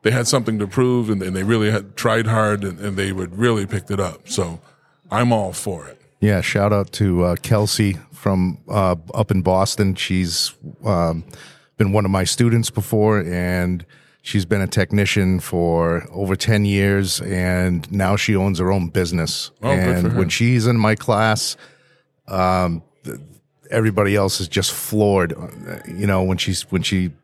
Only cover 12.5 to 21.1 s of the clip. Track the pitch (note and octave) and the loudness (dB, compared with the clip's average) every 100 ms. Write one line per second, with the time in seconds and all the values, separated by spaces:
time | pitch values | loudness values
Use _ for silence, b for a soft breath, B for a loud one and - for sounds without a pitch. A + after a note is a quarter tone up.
12.5 | A#2 A2 - F#2 A2 G#2+ G#2 E2+ F2 F2+ | 4 0 -4 -2 2 2 2 0 -2 0
13.5 | F2+ F2+ F2 F2 b b b - G#2 F2 | 0 0 -2 -8 b b b -4 -4 0
14.5 | G2+ F#2 - F2+ G#2 G2 G#2 F#2 F#2 - | 0 0 0 0 2 2 2 2 0 0
15.5 | F2 E2+ E2 E2+ E2+ - F2+ G2 F#2+ - | 0 0 2 0 -2 -6 -8 -4 -2 2
16.5 | G#2+ G2+ G2 G2 G2 F#2+ - F2 F#2 F2+ | 2 4 2 2 2 0 -4 -4 -2 0
17.5 | F2+ F2+ F2 - G2+ F#2 G2+ - G2 G2 | 0 0 -2 -2 -2 0 0 2 2 0
18.5 | F2 F#2 G2 E2+ F#2+ F2 F2 D#2+ - - | 0 0 0 0 -2 0 -2 -2 -6 -10
19.5 | _ A2+ C#3 F2+ F2+ F2 - F2 - A#2 | _ -2 0 2 2 2 0 0 2 2
20.5 | B2 A2 A#2+ G#2+ A2 - | 2 2 4 2 2 2